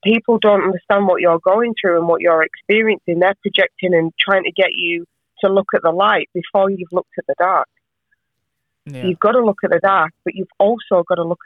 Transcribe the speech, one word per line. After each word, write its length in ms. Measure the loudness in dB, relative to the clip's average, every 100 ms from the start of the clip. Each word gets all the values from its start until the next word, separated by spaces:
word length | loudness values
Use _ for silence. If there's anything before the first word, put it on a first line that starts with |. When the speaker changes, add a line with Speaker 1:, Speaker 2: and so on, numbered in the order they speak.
Speaker 1:
people 360 | 0 0 0 0
don't 240 | 2 2
understand 440 | 0 -4 -2 0 0
what 140 | 2
you're 180 | 2 0
going 340 | 2 0 0 -2
through 180 | 0 0
and 80 | 0
what 140 | 0
you're 220 | 2 2
experiencing, 760 | 0 -4 -2 0 0 -2 -2 0
they're 160 | 0 0
projecting 520 | -4 -2 -2 -2 0
and 180 | 0 0 -2
trying 240 | -2 0
to 80 | -2
get 220 | -2 -2
you 320 | -2 -6 -6 -10 _ _ _
to 60 | 0
look 160 | 0 0
at 80 | -2
the 80 | 0
light 380 | 0 0 0 -2
before 360 | -8 -4 0 0
you've 220 | -2 -6
looked 220 | -6 -6 -8
at 80 | -6
the 80 | -2
dark. 300 | 0 0 -2 _ _ _ _ _ _ _ _ _ _ _ -18
Speaker 2:
Yeah. 200 | -6 -4
Speaker 1:
You've 120 | 0
gotta 200 | 2 2
look 160 | 0 0
at 80 | 0
the 80 | 2
dark, 320 | 2 2 0 -4 -12
but 100 | -10
you've 120 | -8 0
also 440 | 0 0 0 -2 0
gotta 160 | -2
look 180 | -2 -6